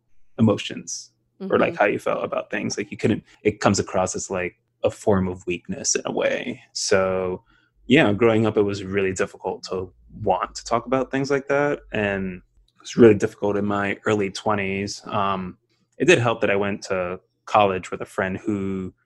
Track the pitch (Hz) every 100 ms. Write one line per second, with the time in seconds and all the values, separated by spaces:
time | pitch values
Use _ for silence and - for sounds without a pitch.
0 | _ - - - 110 101 - - - -
1 | - _ _ - 190 214 113 - - -
2 | - - - - - 104 107 - 104 107
3 | 117 104 - _ 107 - 113 101 92 98
4 | 92 95 - 95 90 - _ _ - -
5 | - 98 95 92 - 85 - 95 - -
6 | - - 92 95 - - - - - 98
7 | 95 92 92 92 _ _ _ _ - 135
8 | 117 98 117 110 110 107 101 98 95 98
9 | 95 95 98 - 95 90 - 92 92 _
10 | - - 104 92 110 - - 117 120 131
11 | 127 135 139 139 135 139 147 143 - 113
12 | 101 98 95 90 - _ _ _ - -
13 | 113 104 110 - 104 101 101 101 101 98
14 | - 107 98 - 110 101 95 98 101 -
15 | - 110 98 95 92 - _ _ _ -
16 | 151 156 117 113 101 101 101 101 - 95
17 | 90 92 _ _ - 110 101 92 - -
18 | - - 95 92 - 101 98 95 92 -